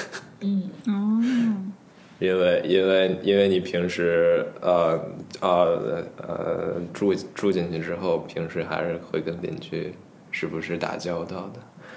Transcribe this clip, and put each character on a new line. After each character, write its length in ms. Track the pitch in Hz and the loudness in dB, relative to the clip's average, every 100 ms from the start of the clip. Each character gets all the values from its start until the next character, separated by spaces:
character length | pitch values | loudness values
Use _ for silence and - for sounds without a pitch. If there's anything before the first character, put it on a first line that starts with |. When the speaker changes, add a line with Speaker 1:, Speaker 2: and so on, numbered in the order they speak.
| - - - - | -8 -10 -16 -6
Speaker 1:
嗯。 280 | 202 196 185 - - | -2 -2 -2 -6 -4
Speaker 2:
哦。 360 | 202 208 220 233 254 233 202 190 190 - - - - | -2 0 2 2 2 2 0 -4 -12 -18 -20 -20 -4
Speaker 3:
因 180 | 92 92 | 0 4
为， 240 | 90 87 | 4 4
因 240 | 92 95 95 | 4 4 6
为， 320 | 95 92 90 | 4 4 2
因 120 | - 98 | 2 4
为 140 | 98 | 4
你 100 | 92 | 2
平 300 | 90 87 90 | 0 -2 -2
时， 560 | 87 85 85 85 85 - - | 0 2 4 4 4 0 -2
呃， 460 | 90 87 82 80 80 - - - | 2 4 4 2 -2 -10 -14 -4
呃， 640 | 95 87 85 85 - 82 - - | 2 4 4 2 0 -4 -6 -10
呃， 640 | - - 85 - 85 90 85 | -8 -4 -2 -2 -2 -4 -6
住， 220 | - 101 92 - | 0 2 2 -2
住 180 | - 101 | -2 0
进 200 | 92 87 | 2 0
去 80 | 82 | -4
之 160 | 82 85 | -4 -2
后， 240 | 92 82 | 0 0
平 280 | 78 82 82 | -2 -6 -4
时 160 | 85 | -4
还 200 | 80 80 | -4 -2
是 120 | 85 85 | -2 -4
会 220 | - 80 | -4 -4
跟 220 | 78 85 | -4 -6
邻 180 | - 80 | -6 -8
居 320 | - 82 80 90 - - - | -8 -8 -8 -10 -18 -20 -14
时 160 | - 82 | -8 -6
不 160 | 82 | -6
时 160 | 78 85 | -6 -4
打 180 | 82 - | -4 -4
交 300 | 87 85 82 | -4 -4 -6
道 240 | 92 98 | -8 -10
的。 80 | 117 - - - | -14 -18 -20 -20